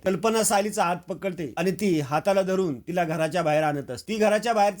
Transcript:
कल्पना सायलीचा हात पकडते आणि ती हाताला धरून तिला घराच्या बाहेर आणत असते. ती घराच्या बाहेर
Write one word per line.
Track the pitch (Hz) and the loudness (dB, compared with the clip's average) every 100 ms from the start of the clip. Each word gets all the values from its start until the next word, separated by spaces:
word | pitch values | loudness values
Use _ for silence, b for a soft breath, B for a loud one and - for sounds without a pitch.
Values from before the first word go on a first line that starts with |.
कल्पना | 190 190 220 220 | -2 0 0 2
सायलीचा | 208 202 208 208 | 2 2 0 0
हात | 175 175 | 0 -2
पकडते | - 170 190 175 151 - | -6 -8 -6 -6 -8 -4
आणि | 180 | -2
ती | 180 208 160 | 0 0 0
हाताला | 131 151 202 196 | 0 0 2 2
धरून | 185 185 185 123 | 2 0 -2 -4
तिला | - 180 | -4 -2
घराच्या | 165 165 160 175 | 0 0 0 0
बाहेर | 160 151 | 2 2
आणत | 156 147 127 | 2 0 -4
असते. | 120 - | -8 -6
ती | 220 | 0
घराच्या | 208 214 233 | 2 2 2
बाहेर | 214 202 185 | 2 2 0